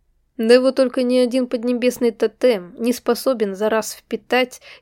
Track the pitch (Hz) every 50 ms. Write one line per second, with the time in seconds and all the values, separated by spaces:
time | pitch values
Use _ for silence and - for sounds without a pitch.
0 | _ _ _ _ _ _ _ - 220 226 240 254 254 269 262 269 262 247 - 262
1 | 247 247 254 254 254 233 240 262 247 247 - 226 226 247 247 233 240 247 247 -
2 | 247 233 226 - 226 214 - _ - 254 233 190 180 175 226 - 226 247 240 -
3 | - - 240 - - 269 262 214 214 196 190 185 214 220 226 220 208 - - -
4 | - - 233 208 - - 240 247 254 247 - - - - - -